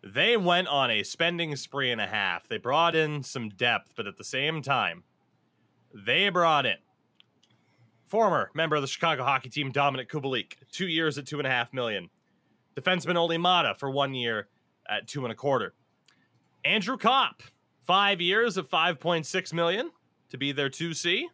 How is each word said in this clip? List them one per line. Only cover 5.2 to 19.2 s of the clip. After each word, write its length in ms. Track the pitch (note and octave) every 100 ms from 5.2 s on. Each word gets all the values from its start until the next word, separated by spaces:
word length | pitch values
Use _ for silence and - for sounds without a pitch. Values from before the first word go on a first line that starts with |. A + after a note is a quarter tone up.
| _ _ _ _ _ _ _
they 360 | G#2 G2+ D3 G3+
brought 360 | F3 E3+ D3+ B2+
in 100 | F#2 _ _ _ _ _ _ _ _ _ _ _ _ _
former 440 | G#3+ A3 D#3 A2+
member 200 | D#3 D#3+
of 80 | D3+
the 60 | C3+
Chicago 340 | - E3+ D3
hockey 280 | B2+ C3 C3
team, 200 | D3 C3+
Dominic 400 | C3+ C#3+ C3 B2
Kubalik, 440 | D#3 C3+ B2+ - - _
two 160 | - F#3
years 280 | D#3 D#3+ C#3
at 100 | C3+
two 120 | D3
and 80 | C3+
a 40 |
half 220 | B2 B2
million. 380 | C3 A#2 G2+ E2+ _ _ _ _ _ _
Defenseman 400 | - F#3 F#3 D3+
Oli 240 | F3 E3+ E3
Mata 360 | F3+ F3+ C3+ G2
for 100 | C#3
one 260 | C3+ C#3
year 340 | C3 A#2+ A2 G2+ _ _ _ -
at 180 | G#2 -
two 180 | D3
and 60 | B2
a 60 | A2
quarter. 380 | C#3+ C3 F#2+ _ _ _ _ _ _ _ _ _
Andrew 320 | C#3+ G#3+ F#3+ C4
Kopp, 460 | A3 C4 F#3+ - - _ _ _ -
five 340 | F#3 G3+ G3
years 360 | F3 G#3 A#3 F#3
of 120 | D#3
five 300 | F3 E3+ D#3+
point 280 | E3 E3